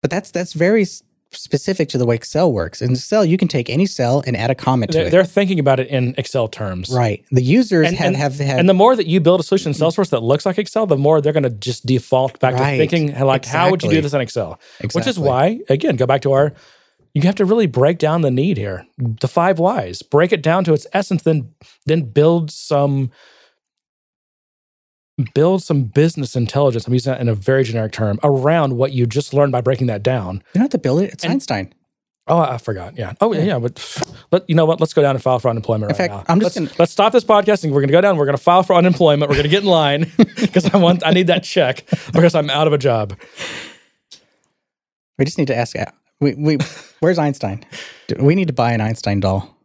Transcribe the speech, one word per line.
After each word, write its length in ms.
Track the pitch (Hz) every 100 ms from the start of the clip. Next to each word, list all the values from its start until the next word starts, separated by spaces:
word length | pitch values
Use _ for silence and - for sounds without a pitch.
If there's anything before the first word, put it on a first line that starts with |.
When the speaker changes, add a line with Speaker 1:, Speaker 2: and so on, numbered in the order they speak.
Speaker 1:
But 100 | -
that's, 200 | 185 -
that's 200 | 175 180
very 300 | 160 175 220
s-, 220 | 190 - _ _ _
specific 560 | - - 143 - 190 151
to 80 | 131
the 80 | 120
way 100 | 117
Excel 360 | - 151 175
works. 300 | 107 80 -
In 100 | 127
Excel, 320 | 127 - -
you 140 | 170 180
can 100 | 185
take 220 | 139 120
any 160 | 127 190
cell 360 | - 123 135 135
and 80 | 123
add 160 | 113
a 40 | 135
comment 360 | - 131 107
to 60 | 156
Speaker 2:
They're, 100 | 165
Speaker 1:
it. 40 |
Speaker 2:
they're 120 | 175
thinking 340 | 185 - 202 180
about 220 | 139 131
it 80 | 127
in 260 | 135 123 127
Excel 320 | 117 135 110
terms. 400 | - 104 90 92
Speaker 1:
Right. 300 | 127 120 104 _
The 100 | 127
users 460 | 127 202 233 180 160
Speaker 2:
And, 80 | 175
Speaker 1:
have, 120 | 175
Speaker 2:
and, 100 | 175
Speaker 1:
have, 220 | 147 139
have 200 | 143 131
Speaker 2:
and 80 | 180
the 60 |
more 240 | 190 214 254
that 100 | 165
you 140 | 180
build 180 | 160 180
a 40 |
solution 260 | 160 190 165
in 80 | 143
Salesforce 320 | 156 165 190
that 100 | 127
looks 240 | 113 143 -
like 120 | 180
Excel, 280 | 214 - 214
the 120 | 147
more 240 | 139 156
they're 100 | 147
gonna 180 | 151 135
just 360 | 110 110 120 -
default 560 | 131 - 131 131 -
back 140 | 127 127
to 40 |
Speaker 1:
Right. 160 | 135 139
Speaker 2:
thinking, 400 | 156 170 151 135
like, 240 | 135 131 123
"How 260 | 143 180
would 100 | 185
you 60 | 170
do 60 | 160
Speaker 1:
Exactly. 20 |
Speaker 2:
this 120 | 147 139
in 40 |
Excel?" 400 | 120 - 90 - - -
Which 140 | 107 165
is 100 | 220
Speaker 1:
Exactly. 160 | 202 143
Speaker 2:
why, 300 | 127 156 233 392
again, 260 | 135 311 131
go 100 | 127
back 160 | 135
to 100 | 139
our, 180 | 135 147 - _ _ _ _ _ -
you 60 |
have 140 | 160 190
to 100 | 190
really 220 | 226 202
break 320 | 127 139 170
down 220 | 151 165
the 80 | 151
need 260 | 127 156 147
here. 300 | 104 92 - -
The 300 | 123 110 135
five 320 | - 175 185
whys. 420 | 175 220 95 92
Break 320 | - 143 175
it 80 | 180
down 220 | 156 170
to 100 | 185
its 140 | 156 -
essence, 280 | - 196 -
then, 320 | - 156 117 _ _ _ -
then 160 | 160 131
build 400 | 107 151 170 156
some 640 | - - 147 143 139 131 _ _ _ _ _ _ _ _ _ _ _ _ _ _ _ _ _ _ _ _ - 120
build 300 | - 160 190
some 200 | - 147
business 520 | 123 143 156 165 135 127
intelligence, 520 | 117 139 143 117 107
I'm 60 |
using 180 | 123 123
that 80 | 127
in 60 | 120
a 60 | 107
very 280 | 98 135
generic 280 | 123 113 110
term, 280 | - 110 101
around 540 | 147 139 135 165 143 123
what 140 | 135
you 140 | 135 120
just 280 | 113 -
learned 180 | 135 143
by 100 | 123
breaking 260 | 120 127 127
that 160 | 104
down. 320 | 107 127 92 101
Speaker 1:
You 60 | _ 180
don't 60 |
have 60 | 262
to 60 | 202
build 240 | 143 151
it. 120 | 196
It's 100 | -
Speaker 2:
And 100 | 165
Speaker 1:
Einstein. 400 | 262 - 110 92 _ _ _ _ _ -
Speaker 2:
Oh, 140 | 170
I 180 | 151 120
forgot. 400 | - 98 90 -
Yeah. 160 | 98 117
Oh, 140 | 214
yeah, 60 | 196
Speaker 1:
Yeah. 40 | 175
Speaker 2:
yeah. 140 | 147
But, 440 | 120 - - - - - _
but 160 | 180 -
you 80 | 165
know 80 | 160
what? 140 | 160
Let's 140 | 160
go 80 | -
down 120 | 143 135
and 60 |
file 180 | 131 127
for 100 | 123
unemployment 420 | 113 104 110 107
Speaker 1:
In 20 |
Speaker 2:
right 40 | - 180
Speaker 1:
fact, 40 |
Speaker 2:
now. 100 | 101 -
Speaker 1:
I'm 60 | 165
just 160 | 214 214
Speaker 2:
Let's, 120 | 156
Speaker 1:
gonna 100 | -
Speaker 2:
let's 120 | 170
stop 180 | - 208
this 140 | 247 208
podcasting. 460 | 214 202 208 160
We're 100 | 139
gonna 100 | 139
go 80 | 160
down. 140 | 196 175
We're 100 | 139
gonna 120 | 139
file 260 | - 175
for 120 | 180 175
unemployment. 540 | 180 170 170 147 147
We're 60 | 143
gonna 140 | 147
get 140 | 185
in 60 | 202
line 400 | 170 151 143 165
<laughs> 420 | - 226 - 214
'cause 200 | - 170
I 40 | 202
want, 280 | 170 180 160
I 60 |
need 160 | 185 180
that 160 | 175
check 400 | - - 139 127 - - -
because 200 | 165 170
I'm 160 | 165 147
out 160 | 135 156
of 40 |
a 40 | 147
job. 400 | 135 117 104 95 - - - - - - _ _ _ - _ _ _ _ _ _ _ _ _ _
Speaker 1:
We 80 | 139
just 120 | -
need 100 | 139
to 80 | 120
ask, 220 | 117 -
uh, 80 | - - _ _
we, 140 | 143 123
we, 220 | 151 147 - - - _
where's 180 | 160 180
Einstein? 440 | 147 135 110 98 - - - - _
Do 80 | -
we 120 | 139 180
need 120 | 180
to 60 |
buy 180 | 131 117
an 100 | 117
Einstein 380 | 107 113 - 101
doll. 380 | 95 95 - _